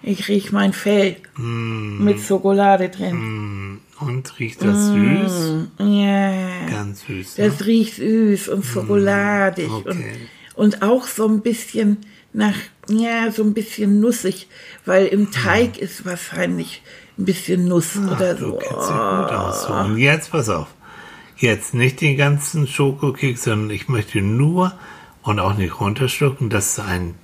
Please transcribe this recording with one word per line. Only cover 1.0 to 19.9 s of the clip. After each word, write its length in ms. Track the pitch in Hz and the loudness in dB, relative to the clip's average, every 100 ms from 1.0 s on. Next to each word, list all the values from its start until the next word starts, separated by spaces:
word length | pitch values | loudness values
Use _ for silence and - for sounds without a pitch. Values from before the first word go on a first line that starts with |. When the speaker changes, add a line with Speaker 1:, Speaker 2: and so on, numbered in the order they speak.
| 196 175 - - | 2 0 -14 -10
Speaker 2:
Mm. 680 | 117 117 113 113 107 101 | -6 -4 -4 -4 -6 0
Speaker 1:
mit 160 | 104 101 | 2 2
Schokolade 680 | - 190 196 196 202 196 180 | 0 0 2 4 6 4 2
drin. 260 | 180 185 143 | -4 -4 -4
Speaker 2:
Mm. 640 | 113 110 104 101 98 98 _ - | -4 -6 -6 -8 -10 -12 _ -8
Und 400 | 143 123 127 - | -4 -4 -6 -6
riecht 240 | 113 - | -8 -2
das 280 | 202 202 208 | 2 4 4
Speaker 1:
Mm. 360 | 208 - 160 202 | 4 4 4 2
Speaker 2:
süß? 420 | 180 160 160 160 - | 0 0 -2 -4 -2
Speaker 1:
Ja. 880 | 202 202 202 196 196 190 185 180 175 | 2 4 4 2 2 -2 -4 -6 -6
Speaker 2:
Ganz 380 | 104 104 98 - | -6 -6 -10 -10
süß, 300 | 95 92 - | -10 -8 0
Speaker 1:
Das 240 | 208 143 | 0 2
Speaker 2:
ne? 60 | 208 | 2
Speaker 1:
riecht 300 | 226 220 - | 2 2 -2
süß 520 | 170 220 220 196 - | 0 2 4 2 -2
und 100 | 196 | -4
Speaker 2:
Mm. 120 | 123 | -4
Speaker 1:
schokoladig 1000 | - 190 202 196 202 202 202 196 180 170 | -4 0 2 4 2 0 2 0 0 -4
Speaker 2:
Okay. 580 | 110 98 180 110 117 117 - - | -6 -6 -6 -8 -12 -16 -20 -18
Speaker 1:
und, 200 | - 208 | 2 2
und 80 | 208 | 2
auch 240 | 196 254 254 | 2 2 0
so 200 | - 220 | -2 0
ein 140 | 214 | 0
bisschen 580 | 240 233 - 220 208 208 - - _ | 0 -4 -4 0 0 0 -4 -20 _
nach, 200 | 220 208 196 - _ - | 0 0 0 -8 _ -2
ja, 420 | 214 233 226 226 | 0 0 0 -2
so 100 | 220 | 0
ein 120 | 214 | 0
bisschen 460 | 214 214 - 208 202 | 0 -4 -2 2 4
nussig, 480 | 226 233 185 180 - - - - | 4 2 -2 -4 -12 -20 -20 -14
weil 220 | - 185 190 | 2 4 4
im 160 | 196 | 4
Speaker 2:
Mm. 60 | 208 | 2
Speaker 1:
Teig 460 | 123 180 196 240 - | 0 0 2 2 -2
ist 260 | 190 - | -10 -8
wahrscheinlich 760 | 180 175 - 165 175 175 165 - - - - - | -10 -10 -10 -6 -4 -4 -6 -12 -20 -20 -20 -4
ein 60 | |
bisschen 420 | 190 180 - 180 180 | -2 -2 0 0 2
Nuss 260 | 175 165 202 | 2 0 -2
Speaker 2:
Ach, 200 | 196 - | -2 0
Speaker 1:
oder 180 | 185 | 0
Speaker 2:
du 160 | - 151 | 0 -4
Speaker 1:
so. 80 | - | -6
Speaker 2:
kennst 300 | - - - | -6 -4 -2
dich 60 | 101 | 0
gut 360 | 107 92 69 | 0 0 0
aus. 300 | 104 90 - - | -2 -2 -4 -4
So, 60 | |
Speaker 1:
Oh. 80 | - | -2
Speaker 2:
und 120 | 104 | 0